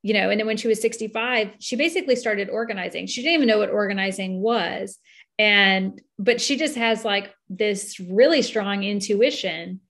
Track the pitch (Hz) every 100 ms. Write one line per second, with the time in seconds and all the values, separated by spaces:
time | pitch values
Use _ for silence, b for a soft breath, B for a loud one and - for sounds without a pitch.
0 | 202 208 190 208 220 220 226 214 220 220
1 | 220 220 233 247 208 - - 240 320 330
2 | 277 247 233 208 196 214 233 196 180 -
3 | 190 - 262 330 254 214 208 208 202 196
4 | 190 190 190 185 208 233 170 - 196 -
5 | b b b - 214 202 196 190 190 -
6 | _ - 196 233 - 277 311 254 233 220
7 | 226 202 202 _ _ 185 214 196 - -
8 | 180 190 277 320 220 220 202 202 196 202
9 | 196 202 254 294 190 160 170 185 _